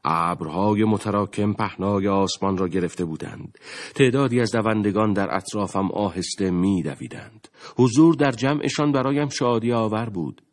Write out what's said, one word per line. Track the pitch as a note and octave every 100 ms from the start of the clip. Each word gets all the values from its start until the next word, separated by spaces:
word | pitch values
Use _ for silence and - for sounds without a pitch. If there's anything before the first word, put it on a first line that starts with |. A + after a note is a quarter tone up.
ابرهای | D2 E2 E2+ E2 D#2+ E2 G#2 G#2
متراکم | A2 G#2 A2 G2+ G2 - G#2
پهنای | G2+ G#2 - F#2+ G2+ G2+
آسمان | G2 F#2+ - G2 F#2
را | F#2
گرفته | F#2 F2 -
بودند. | F2 D#2 F2 F#2 - - - - -
تعدادی | - C3 C3 C3+ B2
از | A2+
دوندگان | A2+ A2 G#2+ G#2 G2 G#2+
در | G2 F#2+ F#2+
اطرافم | - G#2+ F#2+ G2 F#2+
آهسته | - G2+ F2+ E2+ - F#2+
می‌دویدند. | F2+ F#2+ F#2+ D2+ C#2 B1+ - - - - _ - -
حضور | B2 A#2+ E3
در | D3+ C#3+
جمعشان | A2+ C3+ D3 D3 - D3
برایم | C#3 C3 C#3+ C#3+
شادی | - B2 A#2 A#2
آور | A#2 A2 G#2+ A#2
بود. | G2+ D2 - _